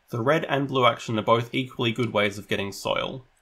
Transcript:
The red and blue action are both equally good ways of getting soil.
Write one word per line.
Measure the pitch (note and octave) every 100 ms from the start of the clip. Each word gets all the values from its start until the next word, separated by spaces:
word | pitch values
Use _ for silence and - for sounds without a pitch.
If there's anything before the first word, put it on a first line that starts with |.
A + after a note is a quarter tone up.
| -
The | A#2+
red | A#2+ D#3+ -
and | C#3 C#3
blue | C3 B2
action | A2+ - A2
are |
both | G#2 A#2 B2
equally | C3 B2+ - A#2+
good | A2+ A2+
ways | G#2+ G#2 G2+
of | G2
getting | G2+ G2
soil. | - A2+ G2+ - C3 - _